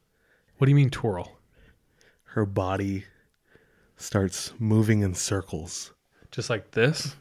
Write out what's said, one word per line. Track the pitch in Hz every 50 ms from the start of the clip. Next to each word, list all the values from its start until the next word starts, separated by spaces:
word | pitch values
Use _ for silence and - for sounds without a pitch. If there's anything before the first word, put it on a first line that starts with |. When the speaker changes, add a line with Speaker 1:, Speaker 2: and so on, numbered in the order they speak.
| _ _ _ _ _ _ _ _ _ _ _ _
Speaker 1:
What | 135
do | 135
you | 143
mean | 143 139 123
twirl? | - - - 113 92 87 85 - - _ _ _ _ _ _ _ _ _ _ _ _ _ _ _ _ _ _
Speaker 2:
Her | _ - 110 107
body | 101 98 101 95 92 95 95 101 98 98 95 - - _ _ _ _ _ _ _ _ _ _ _ _ _ _ _ _ _
starts | _ - - - 104 98 92 - - - - - -
moving | 113 107 107 110 110 110 110 104
in | 101 95 87
circles. | - - - 104 98 - - - 78 80 85 - - - - - _ _ _ _ _ - _
Speaker 1:
Just | - - 110 -
like | 117 101 - - -
this? | 110 113 143 160 - - 139 - -